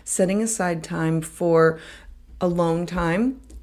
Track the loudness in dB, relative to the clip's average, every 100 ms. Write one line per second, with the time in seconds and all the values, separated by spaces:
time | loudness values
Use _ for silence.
0 | -6 0 2 2 0 0 -2 -2 -4 -2
1 | 0 0 -2 -2 2 6 6 2 -8 -20
2 | -20 -20 -20 -4 -2 2 0 0 -2 -2
3 | 0 0 0 -4 -12 -6